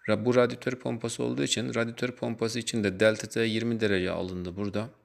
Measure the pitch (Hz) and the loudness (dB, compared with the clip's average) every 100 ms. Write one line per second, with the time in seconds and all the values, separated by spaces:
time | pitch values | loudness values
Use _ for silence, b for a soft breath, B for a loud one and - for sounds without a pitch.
0 | - 107 113 123 120 120 127 127 127 120 | -2 0 4 4 4 0 -6 -4 -6 -4
1 | 117 - 120 127 139 110 123 117 117 120 | -6 -2 -2 0 0 0 0 -2 -2 -2
2 | 123 123 120 113 113 117 117 117 101 92 | -6 -4 -6 -2 -2 -2 -2 0 0 6
3 | 110 107 107 117 113 110 113 113 107 95 | 4 4 -2 -2 0 0 0 0 2 2
4 | 90 85 92 90 90 90 104 104 113 - | 0 -2 -4 -4 -6 -6 -4 -4 -6 -12